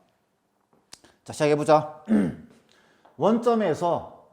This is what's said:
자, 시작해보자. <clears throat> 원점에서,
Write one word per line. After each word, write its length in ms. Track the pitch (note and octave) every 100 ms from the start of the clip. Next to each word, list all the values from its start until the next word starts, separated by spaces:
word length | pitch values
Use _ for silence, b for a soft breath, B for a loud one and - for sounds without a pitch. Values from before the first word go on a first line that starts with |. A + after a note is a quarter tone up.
| _ _ _ _ _ _ _ _ _ - b b
자, 100 | -
시작해보자. 680 | A#2 D3+ D3 D3+ D3+ D3+ - -
<clears throat> 1120 | G#3+ F#3+ - - _ _ _ _ _ _ -
원점에서, 1120 | F#3 A#3 A#3+ A#3 G3+ D3 F3 C#3+ - - _